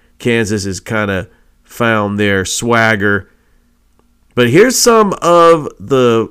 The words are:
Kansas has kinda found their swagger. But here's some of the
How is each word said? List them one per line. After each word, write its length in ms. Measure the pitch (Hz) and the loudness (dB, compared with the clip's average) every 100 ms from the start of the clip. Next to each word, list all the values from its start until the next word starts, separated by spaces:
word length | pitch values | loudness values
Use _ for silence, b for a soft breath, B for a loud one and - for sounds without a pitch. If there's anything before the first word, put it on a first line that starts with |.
| _ _ | _ _
Kansas 460 | 123 117 101 107 98 | -4 -2 -2 -4 -6
has 140 | 90 | -10
kinda 500 | - 110 101 95 - _ _ _ | -8 -6 -4 -6 -8 _ _ _
found 560 | _ - 117 110 104 101 | _ -4 -2 0 -2 -2
their 240 | 101 98 90 | -2 -2 -4
swagger. 840 | - 120 117 110 107 101 101 - _ _ _ _ _ _ _ _ _ _ | -6 -2 0 0 0 -2 -4 -6 _ _ _ _ _ _ _ _ _ _
But 160 | - 120 | -2 2
here's 280 | 156 247 - | 4 2 2
some 360 | 240 226 208 - | 2 2 2 -2
of 480 | 165 175 165 165 135 - | 2 4 4 4 -2 -14
the 500 | 101 135 123 113 107 | -4 0 2 0 -2